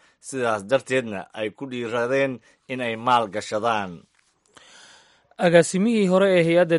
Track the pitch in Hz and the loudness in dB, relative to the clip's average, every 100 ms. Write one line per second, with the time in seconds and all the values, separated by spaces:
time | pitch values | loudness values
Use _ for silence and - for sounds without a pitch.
0 | _ _ - 135 120 107 98 135 - 131 | _ _ -12 -6 -2 -4 -2 -2 0 -4
1 | 117 98 - 110 110 - 135 123 117 120 | -2 -10 -12 -8 -10 -8 -12 -10 -6 -4
2 | 120 135 135 123 - _ - 127 120 113 | -2 0 -2 -4 -14 _ -14 -8 -6 -4
3 | 120 120 110 104 - 110 117 110 95 87 | 0 0 0 -6 -6 -4 -2 -4 -6 -12
4 | - _ _ _ _ - - - - - | -20 _ _ _ _ -20 -20 -20 -20 -20
5 | _ _ _ - 185 170 160 185 214 226 | _ _ _ -2 4 6 4 0 0 2
6 | 190 185 196 180 165 170 180 | 2 4 4 4 4 4 4